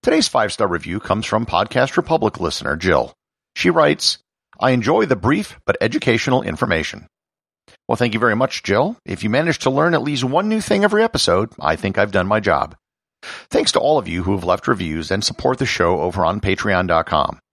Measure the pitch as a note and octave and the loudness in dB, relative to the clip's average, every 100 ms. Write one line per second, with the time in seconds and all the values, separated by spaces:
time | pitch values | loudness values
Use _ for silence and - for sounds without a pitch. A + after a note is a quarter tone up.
0 | - D#4 A#3+ C3 G#2+ - G2+ E2+ D#2+ F2 | 2 2 2 0 0 0 0 0 -4 -8
1 | - G#2 - A2 A2+ E2+ G#2 C3 C3 - | -2 -2 0 -2 0 0 0 0 0 0
2 | - D#3+ G#2+ - E2 - - D2+ F#2 D2+ | 0 0 0 0 -4 -4 -4 -2 2 2
3 | A#1+ _ _ _ _ - - E3 D3 D3 | 0 _ _ _ _ 0 2 4 4 2
4 | - - _ _ _ - C3 B2+ A2 F3+ | -2 -4 _ _ _ -2 0 2 2 0
5 | G3 A2+ G#2 D#3 G3+ - - - A2+ - | 2 0 0 0 -4 -8 -4 0 0 0
6 | - A#2 - B2+ G2 - - E2 D#2 - | 2 2 2 0 0 -2 0 0 -2 -10
7 | - _ _ _ _ _ _ _ - A#2+ | -20 _ _ _ _ _ _ _ -4 0
8 | A#2+ G#2+ A#2 A2 C3 - - G2+ D#3+ A#3+ | 0 2 0 2 -2 -4 0 0 0 -4
9 | - F#2+ A2 B2 E3 D3+ - C3+ E3 E3 | -10 -6 0 0 0 0 0 2 2 0
10 | C#3 C#3+ B2+ D3 G#3 A3 - G#3 G#3 G#3 | -2 -2 0 0 0 -2 0 2 2 2
11 | A3+ - - F#2 - - C#2+ E2 F#2+ G2 | 0 0 0 0 0 -2 -2 0 -2 0
12 | G#2 F#2+ F#2 G#2+ G2+ D2 - - _ _ | 0 0 0 0 2 0 -2 -8 _ _
13 | _ _ - - - C5 D4 - C#3+ D3+ | _ _ -18 -18 -4 -2 0 0 0 0
14 | F2+ E2+ F2+ G2 F2 F2+ - G#2+ F2 D#2+ | -2 -4 -2 -2 0 0 0 -2 -2 -6
15 | D#2+ G2 - - C3 B2+ C3 - E2+ F2 | -2 -2 -2 -2 -2 0 -2 0 2 2
16 | F2 F#2 E2 G2+ G2+ G2 G#2+ F#2 F2+ E2 | 0 0 0 0 -2 -2 0 0 2 0
17 | - D#2+ - - _ | 2 0 0 -6 _